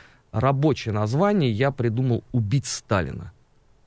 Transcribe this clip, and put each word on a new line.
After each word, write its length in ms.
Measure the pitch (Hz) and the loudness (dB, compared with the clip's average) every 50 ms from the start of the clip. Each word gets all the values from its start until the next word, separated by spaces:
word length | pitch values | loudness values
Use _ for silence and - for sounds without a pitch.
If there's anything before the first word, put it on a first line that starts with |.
| - - _ _ _ _ | -20 -20 _ _ _ _
рабочее 600 | - 107 123 135 135 135 147 160 123 - - 113 101 | -4 0 0 2 2 2 2 2 2 0 -2 -4 -2
название 560 | 104 107 104 120 147 196 202 208 196 147 123 | -2 -2 0 0 2 2 2 2 2 2 0
я 200 | 107 101 135 139 | 0 2 0 0
придумал 520 | 135 - 117 117 107 123 131 131 117 - - - | 0 0 -2 -2 0 0 0 0 0 -2 -2 -2
"Убить 360 | - 123 110 98 120 139 - - | -2 -2 0 2 0 -2 -2 -2
Сталина". 640 | - - - - 104 95 82 67 - - - - - _ _ _ _ _ _ _ - _ _ | -8 -8 -4 -2 -2 0 0 -2 -6 -10 -12 -16 -18 _ _ _ _ _ _ _ -20 _ _